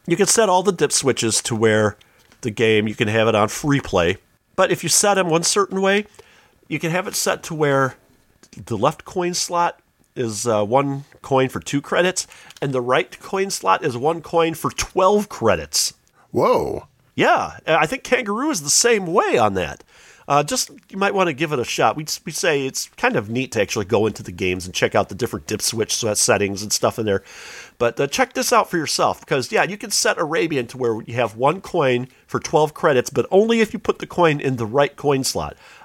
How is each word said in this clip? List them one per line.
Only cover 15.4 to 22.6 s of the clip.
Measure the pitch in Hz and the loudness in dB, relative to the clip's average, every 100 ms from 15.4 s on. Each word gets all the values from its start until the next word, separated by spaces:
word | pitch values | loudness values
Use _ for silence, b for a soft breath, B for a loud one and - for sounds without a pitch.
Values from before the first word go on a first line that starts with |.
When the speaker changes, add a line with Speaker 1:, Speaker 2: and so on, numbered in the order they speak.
| 113 87 73 - - - _ b b | 2 2 0 -4 -4 -6 _ b b
Speaker 2:
Whoa. | 113 185 208 73 - - _ _ | 0 2 2 0 -6 -12 _ _
Speaker 1:
Yeah, | - 226 339 85 - - | 0 2 2 0 -6 0
I | 156 156 | 0 0
think | 262 | -4
Kangaroo | - 240 214 208 302 | -2 -2 -2 -4 -4
is | 226 | -4
the | 143 | -2
same | - 240 220 180 | 2 2 2 0
way | 185 415 233 | 0 2 2
on | 107 | 2
that. | 95 78 - _ B B B B | 0 -4 -6 _ B B B B
Uh, | 143 | 0
just, | 147 151 - - _ | 0 -2 -6 -10 _
you | 190 | -4
might | 196 | -2
wanna | 202 180 | 0 0
give | 131 160 | -2 -2
it | 147 | -2
a | |
shot. | 113 - 127 | -2 0 2
We, | 110 156 - | 0 -6 -10
we | - | -10
say | 156 185 147 | -4 0 0